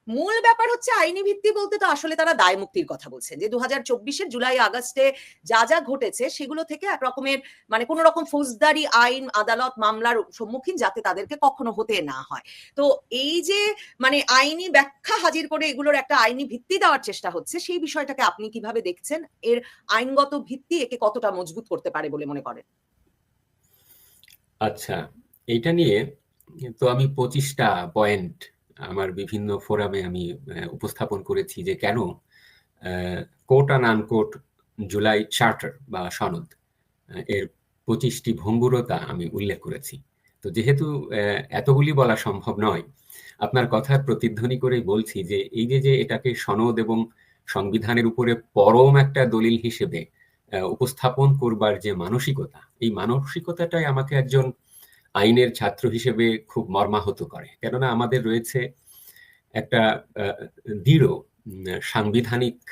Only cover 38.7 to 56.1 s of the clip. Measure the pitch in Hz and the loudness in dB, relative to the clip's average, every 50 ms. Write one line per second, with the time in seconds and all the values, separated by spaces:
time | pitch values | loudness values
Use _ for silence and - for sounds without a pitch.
38.7 | 127 123 117 - 92 - - - - 175 - 82 - 98 101 101 - - - - | 2 0 0 -2 -4 -6 -6 -8 -8 -8 -8 -8 -6 -6 -4 -4 -6 -6 -8 -12
39.7 | - - - - - 139 - _ _ _ _ _ _ _ - 101 85 113 107 131 | -12 -12 -12 -14 -16 -18 -20 _ _ _ _ _ _ _ -12 -6 -4 0 2 2
40.7 | 139 139 160 151 147 139 - - 113 107 104 104 101 101 - - - - - - | 2 2 0 -2 -4 -6 -6 -6 -4 -2 -2 -2 -2 -4 -6 -6 -6 0 2 4
41.7 | 135 135 143 151 151 139 127 117 110 107 - 113 98 98 - 117 98 101 104 110 | 4 6 4 4 4 4 4 4 2 0 -2 -4 -6 -4 -6 -6 -4 0 0 0
42.7 | 92 82 - - - _ _ - - - - - - - 110 - - 127 117 110 | 0 -2 -4 -10 -18 _ _ -20 -20 -20 -20 -20 -10 -6 -4 0 0 0 2 2
43.7 | - 110 - - 139 135 - 123 110 - - 110 104 107 113 120 127 127 - 127 | 0 0 2 2 2 2 2 0 0 0 0 -2 -2 -2 -2 -2 -2 0 0 0
44.7 | 123 120 113 90 101 110 110 - - 101 92 85 101 98 98 - - 110 117 120 | 0 0 0 0 0 0 -2 -2 -6 -8 -6 -4 -4 -4 -4 -4 -4 -2 0 0
45.7 | 135 135 139 139 135 123 113 113 117 110 - 127 117 - - - 101 107 113 120 | 2 2 4 4 4 4 2 0 -4 -2 -2 -2 -4 -2 -2 -2 0 2 2 2
46.7 | 110 113 110 107 110 113 113 113 _ _ _ _ _ _ _ - - 98 98 101 | 2 2 0 0 0 0 -2 -4 _ _ _ _ _ _ _ -8 -4 -4 -2 0
47.7 | 101 110 101 107 120 117 113 113 113 - 120 117 113 113 - _ - 107 101 107 | -2 0 0 2 2 2 2 2 0 0 0 0 0 0 -4 _ 4 6 8 8
48.7 | 110 120 131 139 139 139 135 - - 139 131 120 110 113 110 113 117 113 120 117 | 10 10 10 8 8 8 6 4 4 2 2 2 2 2 4 4 2 2 0 -4
49.7 | 113 - 107 87 82 82 80 - _ _ _ _ _ _ _ _ 101 95 92 92 | -4 -4 -4 -4 -4 -6 -10 -12 _ _ _ _ _ _ _ _ -6 -4 -4 -4
50.7 | - - 131 127 - - - 139 - 135 139 139 139 139 123 117 113 104 110 107 | -2 -2 -2 -2 0 0 0 0 2 4 4 4 4 4 2 0 0 2 2 2
51.7 | 104 98 - 107 98 90 87 90 113 131 - - 135 135 135 - - - - _ | 0 0 -2 -4 -4 -2 -2 -2 -2 -2 -2 -2 -2 -4 -6 -8 -12 -18 -20 _
52.7 | _ - 120 113 107 92 98 110 123 135 139 - - 170 165 - 170 - 170 165 | _ -4 -2 -2 -2 -2 0 0 0 0 -2 -4 -6 -8 -8 -6 -4 -4 -4 -2
53.7 | - 165 156 143 135 135 135 139 147 139 127 120 135 135 131 131 - _ _ _ | -2 0 0 0 0 0 0 0 0 0 2 2 2 2 2 0 -2 _ _ _
54.7 | _ _ - - _ _ _ _ - 95 101 110 117 123 123 117 113 - 110 101 | _ _ -20 -20 _ _ _ _ 0 4 6 6 8 8 6 4 2 -2 -4 -4
55.7 | - - - 113 110 113 117 127 | -2 -2 -2 -2 0 0 0 0